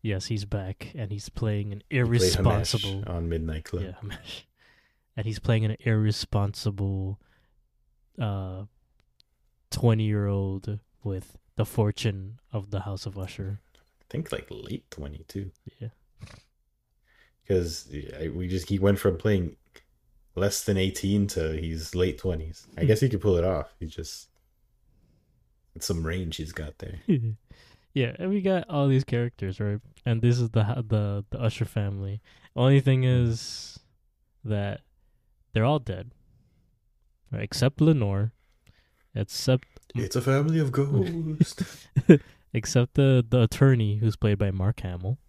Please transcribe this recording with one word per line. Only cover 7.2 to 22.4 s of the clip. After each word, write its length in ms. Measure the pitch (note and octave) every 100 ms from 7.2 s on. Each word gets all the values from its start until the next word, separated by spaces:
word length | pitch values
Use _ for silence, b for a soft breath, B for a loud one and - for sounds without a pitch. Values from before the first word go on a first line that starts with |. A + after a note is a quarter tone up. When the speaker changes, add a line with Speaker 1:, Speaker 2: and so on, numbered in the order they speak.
| _ _ _ _ _ _ _ _ _ -
Speaker 1:
uh, 460 | A2 G2 F#2+ F#2 G#2 _ _ _ _ _ _ _ _ _ _
twenty-year-old 1080 | - A#2+ A2 G#2+ G#2 G2+ G2 G2 F#2+ G2+ G#2 _ _
with 320 | G#2 F#2+ - - _ -
the 100 | C3
fortune 720 | - G#2 - A#2 G2 F#2+ A#2 _
of 180 | A2 G2+
the 100 | G2+
House 240 | G#2 F#2+ G#2
of 120 | F#2+
Usher. 420 | F#2 - F#2+ G2+ _ _
Speaker 2:
I 280 | _ _ _
think, 240 | - E3
like, 140 | - -
late 400 | - - - _
twenty, 340 | - C#2+ D2+ E2
too. 220 | G2 F#2 _ - _
Speaker 1:
Yeah. 100 | A2+ _ _ _ - - _ _ _ _ _ _ b b b _ -
Speaker 2:
'Cause, 420 | F#2+ E2+ E2 -
yeah, 380 | C#2+ - - D#2+
we 200 | E2+ F2+
just, 200 | F#2 -
he 100 | G2
went 200 | G2 G2+
from 180 | G2+ E2+
playing 380 | A2 G2 E2 - _ - _ _ _ _ _ -
less 280 | G2 -
than 120 | - F#2+
eighteen 480 | F#2+ - G2 G#2 G2+
to 340 | - D#2+ D#2
he's 340 | E2 E2 D#2+
late 220 | F2+ F2+ -
twenties. 500 | F#2+ D#2+